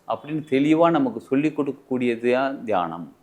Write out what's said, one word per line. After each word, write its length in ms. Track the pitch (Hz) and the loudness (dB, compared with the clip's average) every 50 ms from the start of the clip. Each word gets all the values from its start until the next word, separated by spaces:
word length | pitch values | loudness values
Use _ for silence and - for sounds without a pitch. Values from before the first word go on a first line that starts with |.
| _ - | _ -6
அப்படின்னு 340 | 117 - - 143 156 156 147 - | -6 -6 -6 -6 -8 -6 -4 -2
தெளிவா 400 | 131 135 143 151 156 160 170 170 | 0 2 4 4 4 4 4 4
நமக்கு 300 | 165 147 135 123 110 113 | 4 2 2 0 -2 -6
சொல்லி 320 | - - 135 139 147 156 147 | -6 -2 0 0 2 0 0
கொடுக்கக்கூடியது 800 | - 139 139 131 - - - 127 127 127 123 117 113 117 120 123 | -2 -2 -4 -4 -8 -6 -4 -4 -2 0 0 -2 0 0 0 2
தான் 320 | 127 139 135 139 - 127 | 2 0 -2 -4 -6 -4
தியானம். 520 | 110 101 90 85 82 82 85 82 73 - _ | -2 0 0 0 -2 -4 -8 -12 -14 -18 _